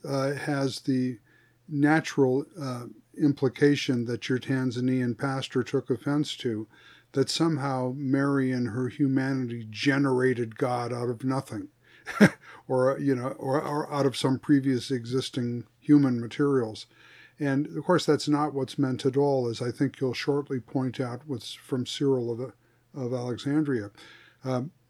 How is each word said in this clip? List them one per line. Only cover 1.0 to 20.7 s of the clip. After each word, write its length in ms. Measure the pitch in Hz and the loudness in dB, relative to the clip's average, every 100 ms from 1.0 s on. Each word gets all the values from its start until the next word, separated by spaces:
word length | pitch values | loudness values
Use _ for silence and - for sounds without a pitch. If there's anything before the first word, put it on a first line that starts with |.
| 127 123 _ _ _ _ - | 0 -4 _ _ _ _ -6
natural, 720 | 151 147 160 - - 131 131 143 - | 2 4 4 2 2 4 2 -2 -8
uh, 260 | 135 123 120 - _ - | -8 -8 -10 -16 _ 0
implication 920 | 151 139 135 - 147 143 - 123 117 | 0 2 0 4 4 4 0 -2 -2
that 220 | 120 - | -4 -2
your 100 | 127 | -2
Tanzanian 760 | - 135 127 117 127 127 123 113 | 0 -2 -2 0 0 2 0 -2
pastor 460 | 139 135 131 131 | -2 -2 -2 -2
took 260 | 120 139 - | 0 0 0
offense 440 | 123 - 147 147 - | -2 0 0 0 -4
to, 300 | 127 107 110 - - - _ | -4 -4 -6 -14 -20 -20 _
that 180 | 135 131 | -2 0
somehow 640 | - 165 147 139 127 127 131 | 0 0 0 -2 -2 -2 -4
Mary 540 | 139 139 139 139 131 | 0 2 2 2 0
and 180 | 127 120 | 0 -2
her 200 | 113 127 | -2 -4
humanity 760 | - 143 135 135 135 123 120 110 | 0 2 2 0 -2 -4 -6 -10
generated 880 | 107 135 139 143 127 131 120 117 113 | -4 0 2 2 4 2 2 -4 -2
God 340 | 127 123 120 | -2 -2 -4
out 180 | 120 120 | -4 -4
of 120 | 117 | -2
nothing, 460 | 127 135 - 110 - _ _ - - - | -2 -2 -4 -10 -12 _ _ -20 -4 6
<laughs> 100 | 202 - - - - | 6 4 -18 -16 -2
or, 320 | 131 131 139 | 0 2 0
you 160 | 143 | 0
know, 140 | 127 127 - | 0 -2 -6
or, 220 | 131 139 | -2 -2
or 300 | - 147 151 | -2 -4 -4
out 140 | 147 139 | 0 0
of 100 | 120 | 2
some 220 | 139 131 | 0 0
previous 520 | - 143 135 127 - | 4 4 4 -2 -2
existing 760 | 131 117 127 - - 120 120 117 _ | -6 -2 -4 -4 -4 -4 -6 -10 _
human 420 | - 147 135 123 | 6 6 6 2
materials. 640 | 117 - 143 135 113 104 - _ - - - - | -4 -2 2 2 0 -6 -16 _ -20 -20 -20 -6
And 280 | 147 135 151 165 | -2 0 -2 -4
of 80 | |
course, 200 | 147 175 | 2 2
that's 240 | - 143 - | 4 2 2
not 260 | 147 151 | 2 0
what's 240 | 139 131 - | -2 -4 -2
meant 280 | 135 123 139 | -2 0 0
at 100 | 127 | 2
all, 320 | 143 135 120 | 2 2 0
as 140 | 110 | -4
I 80 | 123 | -4
think 300 | - 135 - | -2 -2 -2
you'll 140 | 131 | -4
shortly 440 | 117 - 143 139 131 | -2 -2 -2 -2 -6
point 400 | - | -4